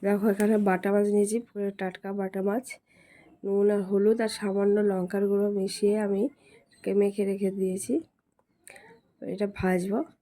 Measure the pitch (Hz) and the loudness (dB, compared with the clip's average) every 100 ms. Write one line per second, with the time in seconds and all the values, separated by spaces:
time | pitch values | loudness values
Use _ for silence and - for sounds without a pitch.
0 | 196 202 214 196 208 214 202 185 196 202 | 0 2 2 2 2 2 2 0 2 2
1 | 208 208 208 220 233 208 202 196 185 180 | 2 2 2 -2 -6 -8 -8 -4 -8 -8
2 | 196 196 190 190 190 214 254 - _ _ | -10 -6 -6 -2 -2 -2 -4 -18 _ _
3 | _ - - - 196 196 202 208 190 202 | _ -20 -20 -12 -2 2 2 2 0 2
4 | 202 226 220 - 208 196 202 202 208 190 | 4 4 0 -2 -2 0 2 4 2 0
5 | 180 202 202 202 208 208 190 - 202 214 | -2 0 0 2 0 0 -4 0 0 2
6 | 208 196 247 - _ - _ _ - 196 | 0 0 -2 -4 _ -20 _ _ -2 2
7 | 202 202 196 196 196 190 190 185 - 277 | 2 0 -2 0 -2 -2 -2 -4 -4 -4
8 | 330 _ _ _ _ _ - - - - | -4 _ _ _ _ _ -20 -20 -20 -20
9 | _ _ 202 196 202 202 185 185 185 208 | _ _ -12 -6 -6 -2 0 0 0 -4
10 | 320 _ | -4 _